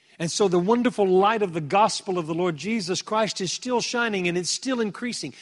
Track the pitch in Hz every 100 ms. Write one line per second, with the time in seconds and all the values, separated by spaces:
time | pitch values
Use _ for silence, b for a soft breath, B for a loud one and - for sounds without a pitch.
0 | b b 165 - 202 175 180 240 240 -
1 | 196 185 202 226 202 165 147 196 214 -
2 | - 180 156 165 180 151 180 226 170 175
3 | - 214 208 - 180 - 254 240 - 240
4 | 233 196 175 175 170 - 262 254 214 -
5 | 240 - 147 -